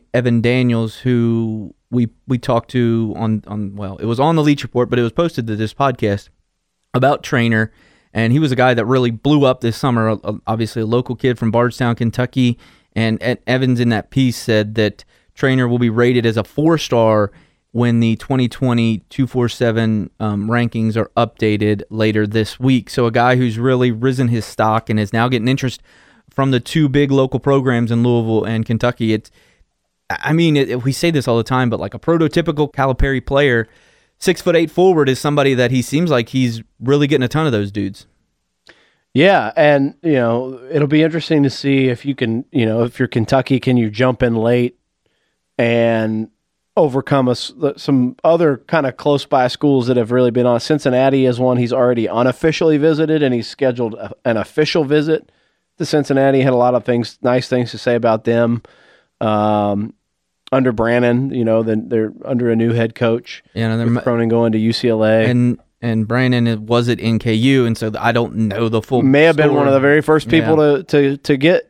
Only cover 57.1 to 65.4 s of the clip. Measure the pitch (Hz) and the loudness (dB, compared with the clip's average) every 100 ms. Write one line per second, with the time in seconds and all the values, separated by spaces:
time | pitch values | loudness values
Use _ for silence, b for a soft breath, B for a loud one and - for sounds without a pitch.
57.1 | - 123 123 - 127 117 107 127 120 117 | -4 -2 0 0 -2 -2 -4 -2 0 2
58.1 | 110 120 117 117 117 b b b b b | 0 0 0 0 -2 b b b b b
59.1 | - 110 107 107 104 104 101 107 - _ | -6 -2 0 2 0 0 -2 -6 -12 _
60.1 | _ _ _ _ 135 127 110 113 120 120 | _ _ _ _ 0 0 0 0 2 2
61.1 | 120 135 127 113 113 113 110 - 113 110 | 0 -2 -2 0 0 0 -2 -2 -2 -2
62.1 | - - 123 120 113 117 117 113 - 117 | -6 -6 -2 0 0 0 0 -2 -2 -2
63.1 | 117 - - _ - 113 113 117 123 123 | -2 -6 -18 _ -6 -4 -2 0 0 0
64.1 | 117 117 117 117 110 110 110 120 110 110 | 0 0 2 2 2 0 0 0 2 2
65.1 | 110 113 123 | 2 2 2